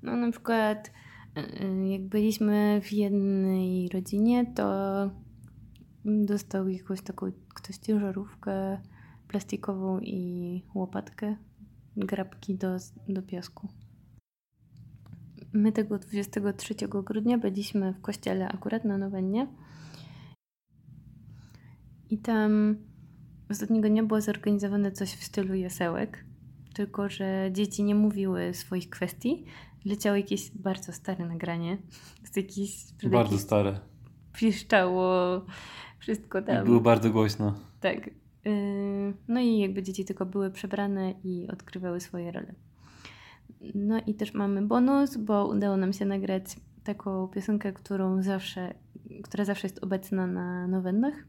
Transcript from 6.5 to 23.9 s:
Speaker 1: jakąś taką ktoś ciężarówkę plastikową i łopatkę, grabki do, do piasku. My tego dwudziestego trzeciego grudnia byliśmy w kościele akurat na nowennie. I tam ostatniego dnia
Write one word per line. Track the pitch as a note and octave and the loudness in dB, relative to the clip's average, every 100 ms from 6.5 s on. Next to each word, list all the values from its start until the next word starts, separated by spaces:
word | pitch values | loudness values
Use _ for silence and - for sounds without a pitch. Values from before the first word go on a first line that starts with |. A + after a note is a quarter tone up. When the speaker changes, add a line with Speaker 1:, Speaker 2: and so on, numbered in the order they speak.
| G3 F#3+ | -2 0
Speaker 1:
jakąś | F#3 - F#3+ | -2 -4 -8
taką | - F#3+ F#3+ F#3+ - - | -6 -6 -6 -6 -16 -20
ktoś | - F#3+ | -14 -10
ciężarówkę | - G#3+ G3+ F#3+ G3+ - - G3 F#3+ G3 - - - - - | 0 2 2 -4 -8 -8 -4 -2 -2 -4 -8 -20 -20 -20 -4
plastikową | G#3 - G3+ - F#3+ F#3+ F#3+ | -4 -2 -6 -4 -2 0 -2
i | - G3 F3+ F3 F3 F3+ - G3 | -2 -4 -4 -4 -4 -6 -6 -4
łopatkę, | F#3 F#3+ G3 - G#3 G#3 - - G#3 - - G#3+ | -4 -4 -8 -6 -4 -4 -8 -20 -20 -20 -12 -6
grabki | G3 G3 F#3+ - - F#3+ | -4 -2 -6 -10 -6 -4
do, | F#3+ F#3 - - - | -2 -4 -8 -14 -6
do | F#3+ | -6
piasku. | F#3+ E3+ - - G3+ - - - - - _ _ _ _ _ - - - - - - - - | -6 -10 -10 -14 -14 -14 -20 -20 -20 -20 _ _ _ _ _ -20 -20 -20 -20 -20 -20 -20 -4
My | G#3+ G#3 | 2 4
tego | G#3+ G#3+ G3+ | 2 0 -2
dwudziestego | - G3+ G3+ - G3+ | -4 -6 -4 -2 -2
trzeciego | G3+ - G#3+ G3 G3+ | -4 -6 -6 -4 -4
grudnia | G3 G#3+ A3 A#3+ | -4 -2 2 2
byliśmy | G#3+ G3 G3+ G#3 F#3+ | 2 -2 -2 0 0
w | F#3+ | -2
kościele | - G#3 - F#3+ F#3 | -6 -6 -2 -2 -2
akurat | F#3 G#3 A3+ A3+ | -4 -4 -2 0
na | G3 | -2
nowennie. | G3 G3 F#3 G#3 C#4 - - - - - - - - - _ _ _ _ - - - - - - - - - - - - - | -2 -2 0 0 -2 -6 -20 -20 -20 -18 -18 -18 -20 -20 _ _ _ _ -20 -20 -20 -20 -20 -20 -20 -20 -20 -20 -20 -20 -6
I | G#3+ | -4
tam | G#3+ A3 G#3+ G#3+ G#3+ G#3+ - - - - - - - | 0 2 4 4 4 2 -4 -20 -20 -20 -20 -20 -8
ostatniego | G#3 G#3 A3+ | -6 2 4
dnia | G#3+ | 6